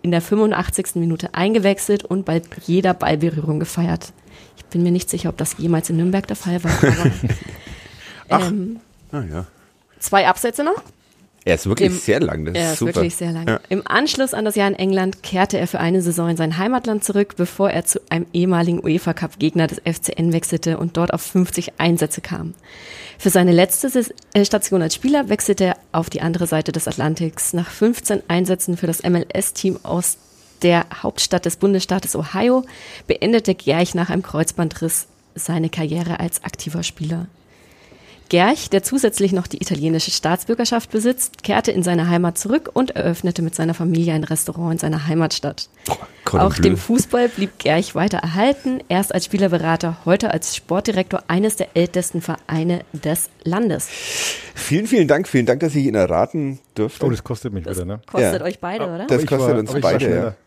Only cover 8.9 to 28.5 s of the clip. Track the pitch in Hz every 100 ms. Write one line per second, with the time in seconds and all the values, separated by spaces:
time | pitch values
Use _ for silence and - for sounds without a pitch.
8.9 | _ - 147 101 78 92 _ _ _ _
9.9 | _ - 202 - 185 240 233 302 415 -
10.9 | _ _ _ _ _ - 82 98 101 -
11.9 | 180 - 107 85 76 78 170 165 160 -
12.9 | 175 180 - 170 165 165 113 - 190 -
13.9 | 202 294 - 262 - 214 208 196 202 190
14.9 | 190 185 190 - 185 196 196 170 - 170
15.9 | 185 175 175 170 165 165 165 196 254 240
16.9 | 214 - 202 202 - 175 - 196 - 170
17.9 | - - 165 170 175 180 175 170 170 -
18.9 | 165 175 160 160 - 156 170 160 - -
19.9 | 165 - - 170 165 - 165 170 165 165
20.9 | 160 170 165 - 185 180 - 175 - 165
21.9 | 170 156 - - - 165 175 - - -
22.9 | - - - 202 185 180 170 180 - 277
23.9 | 254 220 - _ 208 202 208 - 190 160
24.9 | - 262 285 233 208 - 196 185 - _
25.9 | - 165 - 165 170 170 156 156 165 -
26.9 | - 156 160 165 - - 175 170 - 214
27.9 | 240 - 208 - 170 180